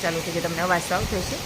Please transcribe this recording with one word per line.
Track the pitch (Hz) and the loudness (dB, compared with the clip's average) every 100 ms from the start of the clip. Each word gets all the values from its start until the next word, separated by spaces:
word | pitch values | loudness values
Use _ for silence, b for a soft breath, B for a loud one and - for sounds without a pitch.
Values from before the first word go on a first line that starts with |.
ચાલુ | 175 165 | 0 0
થઈ | 160 | -2
ગયો, | 165 | -2
તમને | 170 165 | -2 0
અવાજ | 180 175 - | 2 2 2
તો | 180 | 0
આવતો | 170 196 | 0 0
હશે. | 180 285 | -2 -4